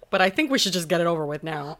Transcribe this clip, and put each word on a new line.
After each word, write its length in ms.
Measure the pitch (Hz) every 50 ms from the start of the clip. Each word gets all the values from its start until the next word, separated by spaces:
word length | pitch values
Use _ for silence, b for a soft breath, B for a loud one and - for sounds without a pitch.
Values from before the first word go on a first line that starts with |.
| - -
but 120 | - 190
I 80 | 185 185
think 200 | 185 - 311 269
we 80 | 269 262
should 160 | - 202 170
just 140 | 185 170 151
get 140 | 175 165
it 60 | 170 170
over 180 | 170 160 156
with 180 | 147 147 151 -
now. 340 | 160 156 156 143 147 160